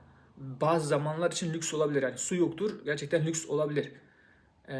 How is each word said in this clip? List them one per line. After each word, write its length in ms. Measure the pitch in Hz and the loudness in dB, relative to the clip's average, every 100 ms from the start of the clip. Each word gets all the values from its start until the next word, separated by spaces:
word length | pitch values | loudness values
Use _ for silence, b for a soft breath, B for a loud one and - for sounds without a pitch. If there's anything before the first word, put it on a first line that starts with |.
| B B B B | B B B B
bazı 500 | 135 127 151 165 147 | -12 0 2 2 2
zamanlar 440 | 143 147 156 170 | 2 0 0 0
için 220 | - 170 | 0 -2
lüks 200 | 160 - | -2 -2
olabilir. 300 | 156 151 143 | 2 2 2
Yani 140 | 131 127 | 0 -2
su 180 | - 180 | -2 2
yoktur, 500 | 160 - 208 - - | 2 2 -4 -4 -4
gerçekten 400 | 147 143 170 156 | -4 0 2 2
lüks 200 | 160 - | -2 -2
olabilir. 460 | 151 151 147 - - B B B B B B - | 0 0 0 -4 -6 B B B B B B -10
E, 100 | 135 | -8